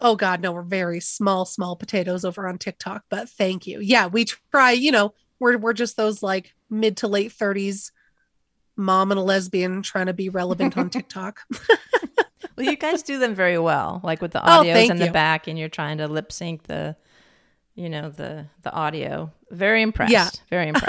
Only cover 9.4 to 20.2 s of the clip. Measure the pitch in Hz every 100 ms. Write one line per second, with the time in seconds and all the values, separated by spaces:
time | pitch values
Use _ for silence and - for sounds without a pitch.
9.4 | 185 185 185 190 196 196 185 180 190 185
10.4 | 180 180 269 - 180 - - 190 185 -
11.4 | - - - 453 - 508 - - - _
12.4 | - - 262 294 311 330 - 277 247 196
13.4 | 180 170 165 143 80 185 180 160 170 -
14.4 | - 220 180 170 226 175 170 165 156 160
15.4 | - 160 156 - 147 156 151 156 - -
16.4 | 170 165 - 160 156 156 _ _ _ _
17.4 | _ _ _ - 170 151 151 151 165 156
18.4 | 151 _ - - 151 156 139 143 160 -
19.4 | _ 170 196 220 220 220 - 226